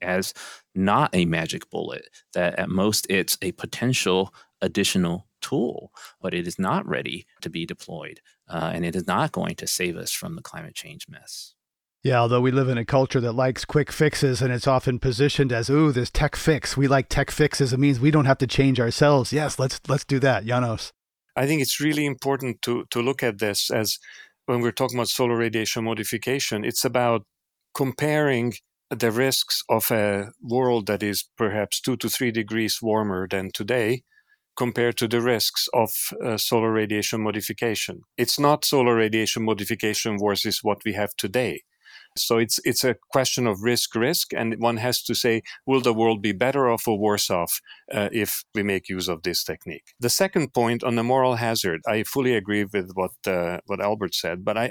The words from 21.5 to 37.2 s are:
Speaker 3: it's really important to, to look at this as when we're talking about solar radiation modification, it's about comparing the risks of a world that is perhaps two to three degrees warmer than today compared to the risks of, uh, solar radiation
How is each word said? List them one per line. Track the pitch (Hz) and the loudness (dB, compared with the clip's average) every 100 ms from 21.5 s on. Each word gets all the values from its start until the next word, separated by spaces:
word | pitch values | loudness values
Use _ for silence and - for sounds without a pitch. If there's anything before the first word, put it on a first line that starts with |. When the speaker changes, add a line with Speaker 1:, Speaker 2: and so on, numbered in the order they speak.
| 160 | 2
Speaker 3:
it's | 127 - | 0 0
really | 151 151 147 | 0 0 0
important | 127 139 131 131 107 | -2 -2 -2 -2 -4
to, | - 120 - | -2 -4 -2
to | 120 | -2
look | 120 131 | -2 0
at | 123 101 | -2 0
this | 107 101 - | -2 0 0
as | 120 107 - - - - _ - | 0 -2 -4 -10 -20 -20 _ -4
when | 123 | 0
we're | 117 | 0
talking | - 127 120 | 0 -2 -2
about | 113 | -2
solar | - 120 117 | 0 0 2
radiation | 117 113 107 117 | 0 0 -2 -4
modification, | 113 110 104 113 - 135 - 107 | -4 -4 -4 -4 -2 -2 -2 -4
it's | 120 - | -2 -2
about | 131 123 120 113 - _ _ _ _ | 0 2 2 0 -2 _ _ _ _
comparing | - 135 - 151 151 147 120 120 - _ _ - | -4 -4 -2 0 2 2 2 0 -4 _ _ -10
the | 117 117 | -2 0
risks | 113 135 - - - - | 2 2 0 -2 -4 0
of | 113 - | 0 2
a | 113 104 101 104 - | 2 2 0 -4 -10
world | 123 123 127 120 101 | -2 0 2 2 0
that | 101 | -2
is | 104 98 - - | -2 -4 -6 -4
perhaps | 107 107 101 - | -2 0 -4 -4
two | - - | -4 -2
to | 113 | -2
three | - 127 | -2 -2
degrees | 113 104 110 107 - | -2 -2 -2 -2 -2
warmer | 113 107 104 92 92 | 0 0 0 -2 -2
than | 98 95 | -4 -4
today | - 104 123 110 123 _ _ _ _ _ - | -6 -2 0 0 -2 _ _ _ _ _ -4
compared | 123 117 120 - | -4 0 0 0
to | 113 | 0
the | 120 | 0
risks | 123 113 - - - | 2 2 0 -2 -2
of, | 123 110 - - - | 2 0 0 -6 -4
uh, | 123 107 | -4 -2
solar | - 117 110 | 0 2 2
radiation | 110 107 107 - 113 | 0 0 0 -2 -2